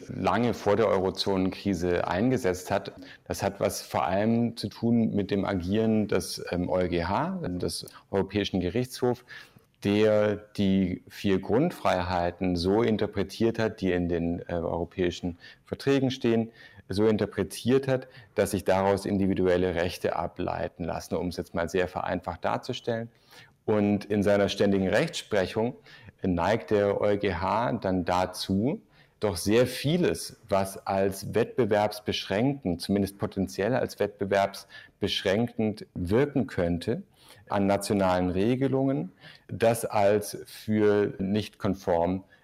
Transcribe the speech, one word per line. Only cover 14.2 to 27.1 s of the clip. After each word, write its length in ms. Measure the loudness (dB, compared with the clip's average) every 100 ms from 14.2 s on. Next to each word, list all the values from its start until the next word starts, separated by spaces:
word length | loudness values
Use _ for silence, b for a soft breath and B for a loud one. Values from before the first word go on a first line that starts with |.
| -2 -4 -4
äh, 40 |
europäischen 840 | -4 -4 -4 -6 -2 -2 -2 -8 -8 B B
Verträgen 480 | -12 -6 0 2 0
stehen, 400 | 0 0 0 0 B B B -6
so 200 | 2 4
interpretiert 800 | 4 0 -2 -4 -4 2 2 2
hat, 180 | -2 -4 B B -2
dass 160 | 0
sich 120 | 0
daraus 420 | 0 2 4 2 0
individuelle 680 | 0 0 2 2 4 2
Rechte 400 | 0 -2 -2 -4
ableiten 680 | -2 -6 -6 -6 -4 -6 -6
lassen, 320 | -6 -6 -6 -4
um 120 | -4
es 80 | -6
jetzt 160 | -8
mal 160 | -4 -2
sehr 200 | 0 -2
vereinfacht 560 | -2 -6 -6 -6 -6
darzustellen. 640 | -4 -4 -6 -8 -6 -6 -8 b b b b _
Und 400 | -2 2 2 2
in 180 | 0 0
seiner 260 | 4 4 2
ständigen 400 | 2 2 4 2
Rechtsprechung 880 | 2 0 -4 -4 0 0 0 -4 -6 B B B _
neigt 460 | -2 0 2 0 2
der 300 | 2 2 2
E 140 | 2